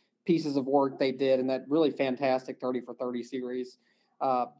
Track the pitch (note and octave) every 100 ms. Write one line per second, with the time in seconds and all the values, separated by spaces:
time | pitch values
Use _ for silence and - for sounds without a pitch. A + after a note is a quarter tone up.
0 | _ _ - D#3+ D3 C#3 C3 C#3+ C3+ C3
1 | C3+ C3+ C3+ C3 C3 B2+ B2+ D#3 D3 -
2 | C3+ B2+ C3+ C3 - B2 B2+ B2 B2 A#2
3 | B2+ B2 A#2 C3 B2 B2+ B2+ - _ _
4 | _ - C3+ B2+ C3